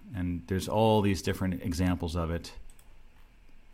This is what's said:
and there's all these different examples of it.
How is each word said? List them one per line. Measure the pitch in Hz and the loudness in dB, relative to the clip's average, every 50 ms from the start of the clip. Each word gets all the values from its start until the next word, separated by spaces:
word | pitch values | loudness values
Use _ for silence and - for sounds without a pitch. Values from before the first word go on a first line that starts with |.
| - - - | -14 -10 -6
and | 92 90 90 87 82 - - | -4 -4 -2 -4 -4 -4 -2
there's | 98 92 - - | -2 -2 0 0
all | - 107 110 110 110 107 | 2 4 6 6 6 6
these | 101 101 98 90 | 6 4 2 2
different | - 110 92 - 98 95 90 - | 0 -2 -2 0 0 -2 -2 -2
examples | - - 82 82 90 90 87 82 87 82 78 | -4 -4 -2 0 2 2 2 0 -2 -2 -2
of | 87 82 80 | -2 -2 -2
it. | 85 82 - - - - - - - - - - - - - - - - - - - - - - - - - - | -2 -4 -6 -8 -12 -14 -14 -14 -16 -18 -20 -20 -20 -20 -20 -20 -20 -20 -20 -20 -20 -20 -20 -20 -20 -20 -20 -20